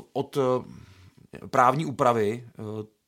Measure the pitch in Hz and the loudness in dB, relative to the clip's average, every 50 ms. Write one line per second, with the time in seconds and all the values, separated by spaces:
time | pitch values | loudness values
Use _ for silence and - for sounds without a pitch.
0 | - - - 131 139 - - 143 131 127 127 123 - - - - - - - - | -10 -8 -6 -6 -6 -4 -2 -2 0 0 0 -2 -4 -8 -16 -20 -20 -20 -20 -20
1 | - - _ _ - _ - - - 95 - 131 123 123 131 147 160 147 - - | -20 -20 _ _ -20 _ -20 -18 -10 -2 2 4 4 4 4 2 -2 -6 -2 2
2 | 139 123 120 113 107 101 113 123 120 117 - - 110 107 107 110 107 - _ _ | 2 2 4 2 0 0 -2 -4 -8 -14 -16 -14 -12 -10 -10 -10 -12 -12 _ _
3 | _ | _